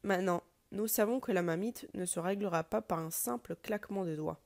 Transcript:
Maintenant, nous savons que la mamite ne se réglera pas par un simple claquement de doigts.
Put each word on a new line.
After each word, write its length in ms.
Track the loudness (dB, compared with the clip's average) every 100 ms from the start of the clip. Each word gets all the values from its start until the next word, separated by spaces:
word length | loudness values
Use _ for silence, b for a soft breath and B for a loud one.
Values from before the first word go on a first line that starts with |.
Maintenant, 400 | 2 2 4 2 -2 _ _
nous 160 | -4 0
savons 320 | 2 4 2
que 120 | 2
la 100 | 2
mamite 460 | 2 0 -2 -4 -10
ne 100 | -6
se 160 | -2 -2
réglera 420 | 0 0 0 0
pas 200 | 0 -2
par 160 | 0 -2
un 120 | -2
simple 460 | -4 -2 -4 -4 -10
claquement 480 | -4 -4 -2 -4
de 100 | -2
doigts. 280 | -2 -4 -6